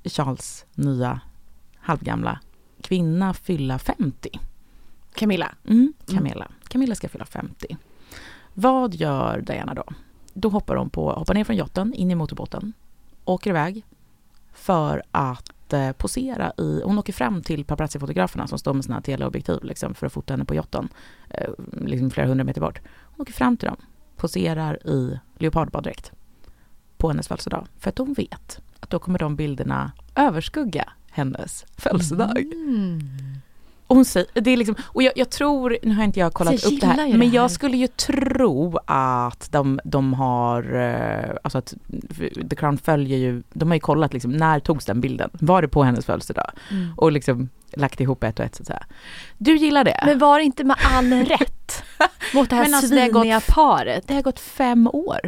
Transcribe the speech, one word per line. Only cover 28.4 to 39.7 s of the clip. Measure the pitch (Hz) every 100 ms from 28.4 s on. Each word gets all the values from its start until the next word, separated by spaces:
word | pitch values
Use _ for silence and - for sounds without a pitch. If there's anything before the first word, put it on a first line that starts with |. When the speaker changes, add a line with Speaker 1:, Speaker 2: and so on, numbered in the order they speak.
| - - - -
Speaker 1:
att | -
då | 175
kommer | 175 180
de | 151 147
bilderna | 151 139 139 131 139 - -
överskugga | - 277 156 - 302 247 - - - -
hennes | - 135 - - - - -
födelsedag. | - 175 160 170 202 233
Speaker 2:
Mm. | 294 330 302 226 185 165 143 135 135 135 - - - - -
Speaker 1:
Och | 254
hon |
säger, | 254 269 -
det | 247 226
är | 247
liksom, | 220 208
och | - -
jag, | 254 247
jag | 247
tror, | - 294 277 247 -
nu | 220
har | 208
inte | 208 190
jag | 170
kollat | - 170 247
Speaker 2:
Så | 202
jag |
Speaker 1:
upp | 285
det | 190
här, |
Speaker 2:
gillar | 262 294
ju |
Speaker 1:
men | 226
Speaker 2:
det | 240
här. |
Speaker 1:
jag | 240 247
skulle | 175 285 247
ju | 247
tro | - - 190 208 254 240 131 175 165 -
att | 139 131 123 123 - -
de, | 147 139